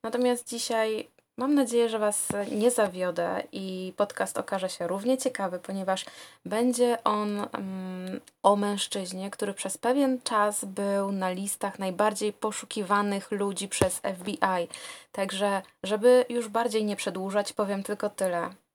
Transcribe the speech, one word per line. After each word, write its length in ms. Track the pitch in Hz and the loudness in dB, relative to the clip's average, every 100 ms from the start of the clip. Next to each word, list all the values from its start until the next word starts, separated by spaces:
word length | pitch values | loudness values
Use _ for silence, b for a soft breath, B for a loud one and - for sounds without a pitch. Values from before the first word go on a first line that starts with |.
Natomiast 460 | 226 240 247 247 - | -2 2 2 2 -2
dzisiaj 580 | 233 - 226 220 220 - _ _ - | -6 -2 0 2 -2 -6 _ _ -4
mam 160 | 262 | 4
nadzieję, 360 | 285 247 240 233 | 4 4 4 2
że 100 | 220 | 2
was 280 | 208 208 - 202 202 | 0 0 -2 -4 -2
nie 200 | 208 233 | 2 4
zawiodę 720 | 247 208 180 180 175 175 180 - | 4 0 2 -2 0 -2 -2 -6
i 420 | 196 190 185 185 - | -8 -6 -6 -8 -2
podcast 400 | 202 - 190 - | -2 0 -4 -4
okaże 320 | - 196 185 | -4 -4 -4
się 180 | - 175 | -4 -4
równie 300 | 190 220 262 | -2 0 2
ciekawy, 420 | 262 254 190 180 | 0 -2 -4 -4
ponieważ 460 | - 196 190 190 - B B B - | -6 -4 0 -2 -2 B B B -4
będzie 520 | 214 247 240 247 233 | 2 2 4 4 4
on, 440 | - 208 208 208 202 | 2 2 0 -2 -4
mm, 680 | - 190 190 185 185 185 185 - _ | -4 -6 -6 -6 -8 -8 -10 -12 _
o 120 | 196 202 | 4 4
mężczyźnie, 760 | 202 202 - 202 185 185 196 | 2 -2 -4 -4 -6 -6 -8
który 240 | - 202 | -4 -6
przez 240 | 196 196 - | -4 -8 -2
pewien 440 | 233 269 269 254 | 0 4 4 2
czas 440 | - 220 208 208 196 | 0 2 2 0 -6
był 460 | 190 202 196 196 | -4 0 0 0
na 180 | 196 185 | 0 -2
listach 500 | 185 202 - 196 - | -2 -6 -4 -4 -2
najbardziej 540 | 190 175 214 208 214 | -4 2 2 2 -4
poszukiwanych 1000 | - 220 208 208 220 190 202 208 202 - | -2 -4 -4 -8 -6 0 2 2 -2 -4
ludzi 360 | 202 202 196 196 | -2 -2 -4 -6
przez 320 | - 185 - | 2 2 2
F 160 | 196 185 | -6 -6
B 80 | 180 | -6
I. 360 | - 190 185 170 B B B B | 0 0 0 -2 B B B B
Także, 500 | - 196 190 202 196 - _ | -4 -4 0 0 0 -4 _
żeby 420 | 190 214 240 254 247 | -2 4 8 8 6
już 180 | 240 220 | -2 -2
bardziej 380 | 214 226 214 214 | 0 2 2 0
nie 100 | 202 | -2
przedłużać, 580 | - 185 190 202 202 | -4 -4 0 0 0
powiem 300 | - 202 202 | 0 0 0
tylko 260 | 196 208 208 | -4 -2 -4
tyle. 400 | - 190 175 139 190 _ | -2 -2 0 -4 -8 _